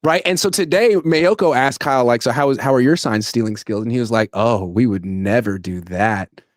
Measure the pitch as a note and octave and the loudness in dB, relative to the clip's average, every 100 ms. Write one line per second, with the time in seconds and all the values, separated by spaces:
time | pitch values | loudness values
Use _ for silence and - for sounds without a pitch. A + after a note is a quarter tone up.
0 | D3+ E3+ F3+ F3+ G3+ F#3 E3 F3+ A#3 G3 | 2 0 0 0 -2 -2 0 2 4 2
1 | D#3 D#3+ E3+ G#3+ F3 B2+ C3+ B2 D3 C3+ | 2 2 2 2 2 2 0 0 -2 2
2 | B2 A#2+ C3 A#2+ C#3+ C3+ C3+ C3+ B2+ E3+ | 2 2 0 0 0 0 2 2 4 2
3 | C3+ G#2+ G#2 A#2+ A2 G#2 - G#2+ A2 B2 | 0 -2 -2 -2 -2 -6 -6 -6 -4 -4
4 | A#2 A2+ A2 G2 A2+ A2 F2+ F#2 B2 F#2+ | 0 0 0 0 0 0 -2 0 0 0
5 | F#2 F#2+ F#2+ A#2 G#2+ G2 F#2 F2+ F2 F2+ | -4 -4 0 0 0 -6 -6 -10 -8 -2
6 | A2 G#2 F#2 - _ | -2 -2 -8 -14 _